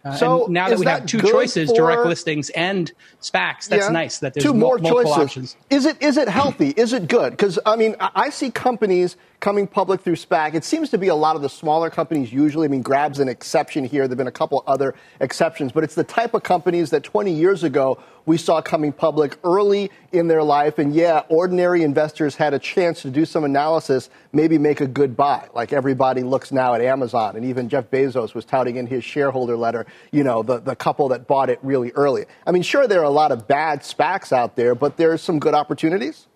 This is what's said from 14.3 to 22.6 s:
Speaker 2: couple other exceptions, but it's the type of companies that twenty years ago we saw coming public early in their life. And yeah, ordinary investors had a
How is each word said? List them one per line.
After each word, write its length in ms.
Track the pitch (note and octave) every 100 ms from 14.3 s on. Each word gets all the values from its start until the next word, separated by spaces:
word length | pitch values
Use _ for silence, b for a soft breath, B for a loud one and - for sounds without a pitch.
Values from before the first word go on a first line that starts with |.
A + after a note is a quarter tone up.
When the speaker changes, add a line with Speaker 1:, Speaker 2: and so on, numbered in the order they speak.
Speaker 2:
couple 320 | - D#3 C#3 -
other 260 | C3+ C#3 B B B
exceptions, 520 | C3+ - E3 - C3+
but 100 | D#3
it's 140 | D#3 -
the 80 |
type 300 | D3 - A#3
of 100 | G#3
companies 460 | - F3+ F3+ F3 D#3
that 120 | D3+
twenty 300 | - G#3 G3+
years 320 | D#3 F3 G3
ago 340 | D#3+ C#3 C3+ B2 B B
we 140 | - E3
saw 240 | - D#3+
coming 300 | - D#3+ D3+
public 440 | - D#3+ D3 C#3+ -
early 480 | F3 F#3+ G#3 G3+ G3 b b
in 160 | F3 E3+
their 160 | D#3+
life. 340 | D3+ C#3+ D3 D3+
And 160 | D3
yeah, 280 | D3+ E3+ D3+ -
ordinary 540 | D#3+ F#3 F3+ F3+ F3
investors 540 | D#3 C#3+ D3+ - D3+ -
had 180 | D3+
a 60 | C#3